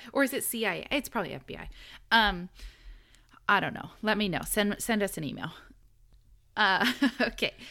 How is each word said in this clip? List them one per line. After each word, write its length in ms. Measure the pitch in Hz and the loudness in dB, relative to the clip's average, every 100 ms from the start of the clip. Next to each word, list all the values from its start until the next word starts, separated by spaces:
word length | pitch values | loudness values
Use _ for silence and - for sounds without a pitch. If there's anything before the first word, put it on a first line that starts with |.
| 240 | -4
or 100 | 262 | 0
is 100 | 269 | 0
it 120 | 269 | 0
C 200 | - 233 | -4 -2
I 100 | 214 | -2
A? 120 | 165 - | -2 -2
It's 160 | - - | -2 -2
probably 240 | 233 170 | -4 -6
F 100 | 135 | -8
B 120 | - 78 | -12 -14
I. 100 | - - - - - | -14 -16 -18 -18 4
Um, 360 | 226 214 180 180 - - - - - - - _ - - | 6 6 2 -6 -12 -16 -16 -18 -18 -20 -20 _ -8 2
I 100 | 202 | 2
don't 160 | 156 | 2
know. 160 | - - - | -4 -10 -4
Let 160 | 214 208 | 0 2
me 120 | 208 | 2
know. 120 | 160 - | 0 0
Send, 300 | - 208 - | 2 2 2
send 240 | - 220 | 0 2
us 160 | 190 - | 0 -2
an 60 | |
email. 260 | 147 107 - - - - - _ - - - - _ - | -6 -6 -8 -10 -20 -20 -20 _ -20 -20 -20 -20 _ 2
Uh, 340 | 208 185 240 247 277 | 4 4 2 2 0
<laughs> 140 | - | 2
okay. 320 | - - 160 - - | -2 0 -4 -4 -16